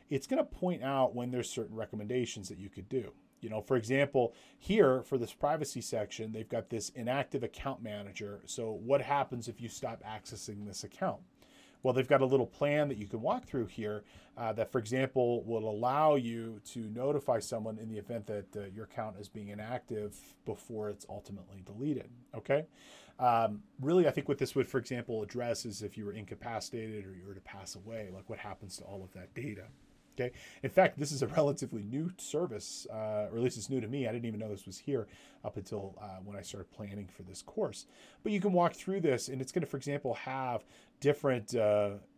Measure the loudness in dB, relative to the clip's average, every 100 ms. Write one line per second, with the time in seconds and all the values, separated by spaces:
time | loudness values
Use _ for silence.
0 | -4 -2 2 0 0 0 -2 0 0 4
1 | 4 2 -2 0 -2 -4 -4 -6 -6 -6
2 | 0 0 0 -4 -10 -10 -12 -12 -4 -4
3 | -4 -10 _ _ -6 -4 2 2 4 4
4 | 4 4 4 0 -20 -8 4 8 8 6
5 | 2 -2 -2 0 0 0 -2 -6 -2 -2
6 | -2 -6 -6 -6 -4 -4 -2 -4 -4 -4
7 | -2 0 0 -2 -4 -4 -6 -6 -8 -8
8 | -8 -8 -8 -10 -10 -6 -4 -4 4 4
9 | 4 2 2 -4 -8 -8 -10 -6 -8 -6
10 | -10 -10 -10 -12 -10 -10 -10 -10 -10 -4
11 | -4 -4 -10 _ -20 -20 -20 0 2 4
12 | 6 6 8 6 4 0 2 4 2 -2
13 | -6 -2 0 -2 -2 -2 -2 -2 -4 -4
14 | -8 -20 -18 -6 -2 0 0 0 0 2
15 | 2 4 4 2 0 -2 0 0 2 6
16 | 6 6 2 -4 -6 -10 -12 -8 -6 -2
17 | 0 2 2 2 0 -4 -4 -6 -8 -8
18 | -6 -6 -4 -6 -6 -10 -10 -12 -10 -8
19 | -8 -8 -12 -12 -10 -8 -6 -6 -4 -4
20 | -6 -8 -20 -12 -8 -8 -8 -6 -4 -6
21 | -10 -12 -10 -12 -14 -18 -14 -4 -2 -2
22 | -6 -16 -14 -6 2 2 0 -12 -20 -20
23 | -16 2 6 6 4 0 -10 -4 4 6
24 | 6 4 0 0 2 2 2 0 0 -4
25 | -2 -4 -2 -2 -2 -2 -4 -6 -8 -6
26 | -6 -6 -8 -10 -6 -6 -6 -6 -6 -8
27 | -10 -12 -12 -14 -14 -14 -12 -14 -10 -8
28 | -8 -10 -10 -10 -10 -12 -12 -14 -12 -12
29 | -12 -14 -14 -8 -8 -8 -12 -20 -20 _
30 | _ -4 -2 -4 -16 -6 4 8 8 6
31 | -4 0 2 4 4 2 -4 -4 -4 -2
32 | -4 -6 -4 -2 0 -4 -8 -10 -8 -4
33 | -2 0 0 2 0 0 -4 -2 -2 -2
34 | -2 -2 -4 -4 -6 -8 -10 -10 -2 -2
35 | -2 -12 -20 -12 -10 -8 -6 -8 -8 -12
36 | -12 -12 -12 -12 -10 -12 -12 -12 -10 -10
37 | -10 -14 -16 -16 -10 -4 -4 -6 -16 -20
38 | -20 -8 -2 2 4 6 6 2 -4 2
39 | 4 2 0 -6 -2 -2 -2 -4 -4 -2
40 | -2 -2 -4 -4 -2 -2 -6 -20 -20 2
41 | 4 4 4 2 2 4 8 8 6 0
42 | -12